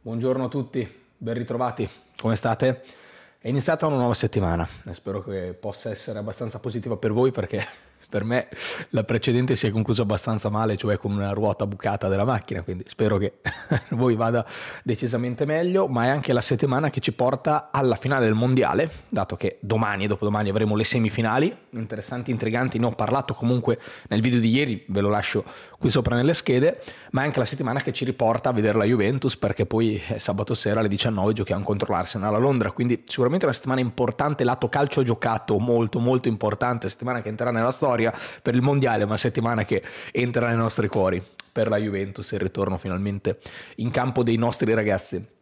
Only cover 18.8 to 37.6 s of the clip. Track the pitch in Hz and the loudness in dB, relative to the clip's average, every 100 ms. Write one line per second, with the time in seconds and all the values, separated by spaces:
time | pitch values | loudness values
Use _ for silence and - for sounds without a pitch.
18.8 | 156 - - 220 95 90 101 - 101 110 | 0 -4 -6 -4 -2 -2 -4 -4 -2 0
19.8 | 110 101 101 98 104 104 104 101 107 104 | 0 0 -2 0 0 0 0 2 2 2
20.8 | 110 127 110 107 113 117 165 - _ 123 | 2 2 2 0 0 2 2 -2 _ -10
21.8 | 110 107 104 127 120 117 110 113 127 117 | -8 -8 -8 -8 -4 -2 0 0 0 0
22.8 | 120 - 107 131 131 - 120 123 117 113 | 0 0 0 0 -2 -2 0 2 2 -2
23.8 | - - - 101 113 123 113 120 143 101 | -2 -18 -2 0 4 4 4 4 2 -2
24.8 | - 98 101 104 - - - - - - | -2 0 2 2 0 -2 -4 -12 -20 -2
25.8 | 143 123 120 120 131 165 - 127 151 - | 2 2 2 2 4 2 2 4 4 2
26.8 | - - - 131 143 143 117 135 135 135 | -10 -18 -6 -2 0 0 -2 -2 -2 -2
27.8 | - - 127 - 117 113 135 120 107 107 | -2 -4 -4 2 2 2 2 2 4 4
28.8 | 104 120 101 135 131 - 104 - 101 110 | 4 4 2 2 -2 0 -2 0 0 2
29.8 | 113 104 - 107 - 196 107 117 - 107 | 2 0 -4 -6 -2 -4 -2 -2 0 0
30.8 | 107 98 120 107 98 110 101 95 101 101 | 0 0 -2 0 0 0 -2 -2 -2 -2
31.8 | - 92 90 110 101 104 131 135 101 - | 0 -2 -2 -2 0 2 2 2 0 -2
32.8 | 120 120 - - 120 175 175 123 - 131 | -2 -2 -4 0 2 2 0 -2 -2 0
33.8 | 123 - 123 - 147 147 123 127 117 147 | 0 0 -2 0 -2 0 0 0 0 0
34.8 | 143 - 127 110 120 110 - 104 120 117 | 0 2 0 2 0 -2 0 0 4 2
35.8 | 113 - 117 127 127 107 107 104 123 117 | 2 0 2 2 2 0 0 0 0 -2
36.8 | - - 120 123 107 107 120 117 | -4 -6 -4 -4 -4 -4 -2 2